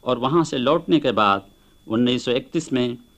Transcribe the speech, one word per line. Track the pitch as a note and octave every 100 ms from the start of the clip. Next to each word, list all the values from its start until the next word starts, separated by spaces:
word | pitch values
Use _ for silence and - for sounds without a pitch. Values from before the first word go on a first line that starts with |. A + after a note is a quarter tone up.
और | A#2 B2
वहाँ | B2+ E3+
से | D#3 C#3
लौटने | B2 E3 E3 E3
के | C#3
बाद | G#2 G#2 G2 - _ _ _ -
उन्नीस | A2+ B2 B2
सौ | B2+
इकतीस | B2 C3 E3+ D#3+
में | D#3+ B2 A#2+ -